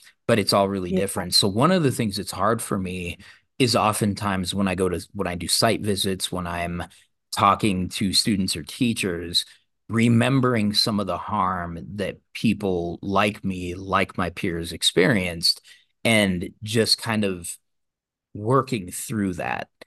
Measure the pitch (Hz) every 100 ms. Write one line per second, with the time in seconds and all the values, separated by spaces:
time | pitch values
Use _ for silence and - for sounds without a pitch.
0 | - _ - 113 95 104 98 98 90 92
1 | 98 104 90 - 107 101 151 190 143 113
2 | 113 98 92 - 101 113 - 110 92 92
3 | 85 - - - _ - 123 110 104 107
4 | 107 98 104 95 92 98 98 92 92 85
5 | - 101 92 90 82 - 117 104 104 98
6 | 98 92 - 92 87 87 87 87 82 -
7 | _ _ _ - 101 95 110 92 90 -
8 | 101 - - 98 95 87 78 - 120 113
9 | 101 85 87 87 - - _ _ - 110
10 | 117 117 123 135 127 117 104 101 - 104
11 | 95 87 - 104 92 92 87 85 - 101
12 | 90 - _ - 117 101 101 90 85 -
13 | 98 95 104 101 95 92 90 90 95 95
14 | 95 - 87 87 101 85 82 82 - -
15 | 180 110 90 85 - - - - _ _
16 | 117 110 101 90 - - 107 113 104 -
17 | - 110 101 90 85 - _ _ _ _
18 | _ _ _ 107 107 135 127 117 90 -
19 | - 113 98 82 62 58 - _